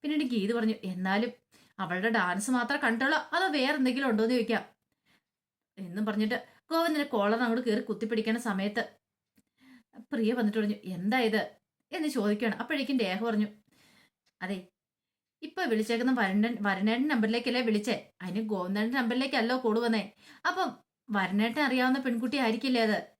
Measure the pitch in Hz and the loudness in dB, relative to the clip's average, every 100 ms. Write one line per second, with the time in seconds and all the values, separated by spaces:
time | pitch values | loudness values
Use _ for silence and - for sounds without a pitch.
0 | 285 302 262 233 196 233 220 214 190 180 | 0 0 2 0 2 2 0 0 -4 -4
1 | 190 202 240 - _ _ _ - 180 180 | 0 0 0 -6 _ _ _ -8 -4 -2
2 | 214 220 180 185 208 254 233 285 269 226 | 0 2 0 -2 0 0 0 0 0 0
3 | 262 311 - 330 381 294 262 302 254 254 | 0 0 0 -2 0 2 0 2 0 2
4 | 269 214 226 254 214 220 - _ _ _ | 0 2 2 2 2 -2 -4 _ _ _
5 | _ _ _ _ _ _ _ - 185 180 | _ _ _ _ _ _ _ -14 -10 -4
6 | 220 208 214 247 - - _ 330 339 302 | -2 0 0 -2 -6 -20 _ 0 2 0
7 | 285 220 202 233 240 233 240 214 - 214 | 0 0 2 2 2 0 0 -2 -2 -4
8 | 220 226 220 226 233 190 202 208 - _ | -2 -2 0 -2 -2 -2 -2 -2 -6 _
9 | _ _ _ _ _ _ 262 254 _ - | _ _ _ _ _ _ -20 -20 _ -20
10 | - 226 220 247 214 220 208 208 190 180 | -8 -2 0 2 0 0 -2 -4 -6 -6
11 | 190 262 226 214 175 - _ _ _ 339 | 0 2 2 0 -2 -10 _ _ _ -4
12 | 302 254 208 208 233 196 240 294 269 262 | -2 0 0 0 -2 -2 -4 -2 0 0
13 | 196 185 226 214 214 - _ _ _ _ | 0 -2 0 0 0 -4 _ _ _ _
14 | _ _ _ _ 185 196 180 _ _ _ | _ _ _ _ -8 -8 -10 _ _ _
15 | _ _ _ _ 302 - 339 220 214 233 | _ _ _ _ -14 -4 0 0 2 0
16 | 240 254 196 196 226 233 202 190 208 240 | 2 2 2 2 2 0 -2 0 2 2
17 | 294 262 214 240 247 254 233 214 208 208 | 2 2 2 0 0 0 2 0 0 -4
18 | - _ 180 190 220 202 180 202 220 269 | -6 _ -6 -4 -2 -2 -2 0 0 0
19 | 233 247 277 269 226 254 240 214 233 220 | 0 0 0 0 0 0 2 2 2 0
20 | 196 _ - - 330 370 339 208 _ _ | -2 _ -20 -6 -4 -2 -4 -4 _ _
21 | - 208 185 196 226 233 285 254 254 254 | -4 -2 0 2 0 2 2 2 2 2
22 | 254 233 240 277 240 226 269 247 220 202 | 0 -2 -2 0 0 0 0 2 2 0
23 | - _ | -4 _